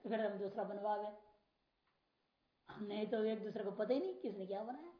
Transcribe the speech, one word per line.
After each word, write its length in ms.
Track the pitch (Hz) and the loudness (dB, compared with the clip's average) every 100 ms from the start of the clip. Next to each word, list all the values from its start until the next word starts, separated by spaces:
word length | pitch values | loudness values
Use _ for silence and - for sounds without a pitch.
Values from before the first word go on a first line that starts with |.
तो 60 | - | -2
फिर 160 | 220 214 | 2 2
हम 120 | 196 | 2
दूसरा 260 | 196 208 | -2 -2
बनवा 340 | 190 208 208 208 | -2 -2 0 2
गए। 200 | 208 208 - - _ _ _ _ _ _ _ _ _ _ _ _ - - | 0 -6 -14 -20 _ _ _ _ _ _ _ _ _ _ _ _ -18 -8
नहीं 260 | 208 208 214 | -4 0 2
तो 160 | 226 | 4
एक 200 | 220 220 | 4 2
दूसरे 200 | 208 226 | -2 -2
को 80 | 202 | -2
पता 220 | 190 214 | 0 4
ही 60 | 262 | 4
नहीं 140 | 370 | 2
किसने 320 | 359 254 196 185 | -2 -4 -4 -4
क्या 180 | 196 | -4
बनाया। 300 | 220 269 339 - | -4 -6 -10 -16